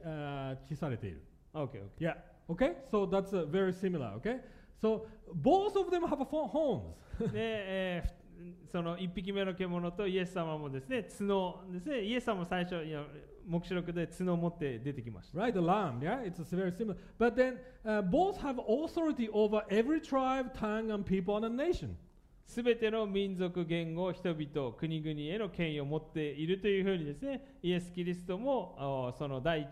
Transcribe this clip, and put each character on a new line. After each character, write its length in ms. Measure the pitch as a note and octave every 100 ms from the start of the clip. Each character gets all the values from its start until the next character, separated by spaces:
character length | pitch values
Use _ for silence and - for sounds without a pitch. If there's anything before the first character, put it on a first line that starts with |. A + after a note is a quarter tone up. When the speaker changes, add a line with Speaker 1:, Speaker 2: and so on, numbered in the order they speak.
Speaker 1:
あ、 520 | D#3+ D#3 C#3+ C#3 C3+ C3 -
記 80 | D3+
さ 140 | D3+
れ 80 | A2+
て 80 | G2+
い 60 |
る。 100 | D2+ - - -
Speaker 2:
Okay, 300 | D3+ C3 G#2
okay. 0 | G2 -
Speaker 1:
Yeah. 180 | D#3+ - - - -
Okay? 280 | E3+ C#4 - -
So 180 | G#3 F#3+
that's, 240 | G3 F#3+
uh, 140 | G3 D3+
very 260 | F#3+ F#3
similar, 440 | F3+ F#3+ E3+ A#2 G#2
okay? 240 | G#3 B3+ - - - -
So 240 | A3 A3 - - - E3+
both 400 | A3+ F#4+ G#4 G4+
of 160 | F4+
them 120 | F4
have 160 | E4+ C#4
a 60 | B3+
fo-, 220 | D#4 A#3+
horns. 840 | D4+ D4 D3+ E2 - - - A3+
Speaker 2:
で、 0 | G#3
え 680 | A3+ G#3+ F#3+ F#3+ F#3 F3
ー、 640 | - - - E3+ F3 F3 D3+
ふ-、 20 |
そ 100 | F3+
の 160 | E3+ F3
一 160 | F#3
匹 180 | G3+ F#3+
目 140 | G3 F#3+
の 80 |
獣 380 | F#3 F#3 F3 F3
と 160 | F3 G3
イ 100 | F#3
エ 80 | F3
ス 80 |
様 240 | F3+ D#3+ D#3
も 140 | D3
で 80 | C3+
す 100 | C3
ね、 140 | B3
角 580 | F3 - G3+ G3 F3+ F3 F#3
で 80 | F3+
す 60 | A3+
ね。 140 | C4
イ 120 | G3+
エ 60 | A#3+
ス 60 | A#3
様 120 | G3
も 80 | F3
最 180 | F#3
初、 200 | F3 F3
い 60 | D#3
や、 160 | D3 D3 D3 - - F#3
黙 220 | E3+ F3
示 80 | F3+
録 180 | F3
で 140 | E3+ E3
角 260 | - F3+
を 40 | E3+
持 100 | E3+
っ 100 | E3+
て 220 | C#3+ A#2
出 120 | C#3
て 120 | B2+
き 80 | A#2
ま 100 | F#2
し 100 | -
た。 60 | D#3
Speaker 1:
Right, 160 | A#3+
the 60 | F#3
lamb, 400 | E3+ G#3+ E3+ A#2+
yeah? 240 | D#3 C4
It's 180 | G3+ F3 D3
very 220 | F3+ F#3
similar. 260 | F3+ A3 F3+ - -
But 160 | A#3+ A#3+
then, 240 | B3+ B3+ - - G#3+
uh, 160 | G#3
both 380 | F3+ C#4 G4 F#4+
have 160 | D4 B3 -
authority 640 | C4 E4 E4+ D#4 B3 A3
over 320 | G#3 G#3+ G#3+ G#3
every 320 | G#3 A#3+ D#4+
tribe, 520 | - C4+ C4 C4+ B3+ -
tongue, 360 | G#3+ G#3+ A3
and 140 | G#3 F#3+
people 400 | F#3+ F#3 G#3 A3+
and 160 | A#3+
nation. 280 | E4+ - A#2 E2+ - - - - -
Speaker 2:
す 140 | A#3
べ 120 | A#3+ A#3
て 140 | A3
の 160 | A3 G#3
民 300 | G3 G3 F#3
族、 280 | F3+ F3+
言 300 | D#3+ E3+ E3
語、 180 | E3 F#3
人 240 | - F3+ D#3+
々、 360 | C#3+ D3 B2 A2
国 240 | D#3+ D#3+
々 220 | D#3 D3
へ 160 | D3 G#3+
の 120 | G3
権 260 | F3+ D#3+ D3
威 40 |
を 60 | C#3
持 120 | D#3
っ 140 | D#3
て 140 | E3 D3
い 160 | C#3 D#3+
る 120 | F#3+
と 80 | G#3
い 140 | G3
う 20 |
ふ 60 | G3
う 80 | F#3
に 80 | D3
で 80 |
す 80 | C#3+
ね、 380 | C#4 C4 - -
イ 100 | F3
エ 80 | F3+
ス・ 120 | F3
キ 100 | F3+
リ 120 | F3 F3+
ス 100 | -
ト 120 | F#3
も、 760 | C4+ B3+ - - C#3 C3+ B2
あ、 40 | -
そ 100 | D3
の 120 | C3
第 300 | D#3+ D#3+ C#3+